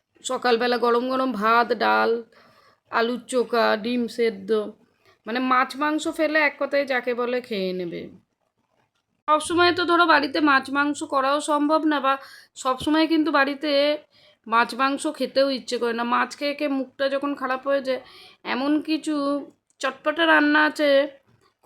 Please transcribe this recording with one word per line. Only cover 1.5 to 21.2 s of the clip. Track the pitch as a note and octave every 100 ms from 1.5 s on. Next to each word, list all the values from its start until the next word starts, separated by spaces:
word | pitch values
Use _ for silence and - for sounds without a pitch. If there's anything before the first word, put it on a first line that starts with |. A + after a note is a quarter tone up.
| A#3 A3+ A3+
ডাল, | A3 A3 A3 A#3 A3+ _ _ _ _ _ _
আলুর | A3 A#3 B3 -
চোখা, | B3+ A3+ A#3 A3 A3
ডিম | G#3+ B3 A3+ A3+
সেদ্ধ, | A3+ G3 F#3+ A3 G#3 - _ _ _ _ -
মানে, | A#3+ C4
মাছ | B3+ C4 B3+
মাংস | D4 D4+ D#4+ D#4
ফেলে | D4+ D#4 D4
এক | C#4+
কথায় | C#4 C#4+ C#4
যাকে | B3+ B3 A#3+
বলে, | A#3+ B3 B3
খেয়ে | G#3+ F#3 F#3
নেবে। | F3 E3+ F3+ - _ _ _ _ _ _ _ _ _ _ -
সবসময় | D4+ D4+ E4+ F4 F4
তো | E4
ধরো | E4+ F4
বাড়িতে | D4+ C#4 E4 D4+
মাছ | C4+ C4+ C#4
মাংস | C#4+ C#4+ D#4
করাও | C#4 C4+ C#4+ D4
সম্ভব | D4 D4 D#4 D#4
না, | D4 C4
বা | C4+ - - - -
সবসময় | C4 B3+ - D#4 D#4+
কিন্তু | D#4+ D#4 D4
বাড়িতে | C#4 C#4 D4+ C#4 D4 D4 - _ _ _ -
মাছ | A3+ A#3 A#3
মাংস | C4 C#4 D#4 D4
খেতেও | B3+ C4 C#4 C4
ইচ্ছে | - A#3+
করে | A#3 A#3
না। | A#3+
মাছ | B3 B3 -
খেয়ে | C#4+ C#4+
খেয়ে | D4 C4+
মুখটা | C4 - C#4
যখন | C4+ C#4+ C#4
খারাপ | C4 B3+ C4+
হয়ে | C#4 B3+
যায়, | B3+ - - - _ -
এমন | A3+ C#4 D4+ D4+
কিছু | D#4 D#4 D4 C#4+ C#4+ C#4 _ _ -
চটপটা | C4+ - - D4+ E4
রান্না | D#4 D4 D4+ D4+
আছে, | D4 D4 C#4 C#4+ -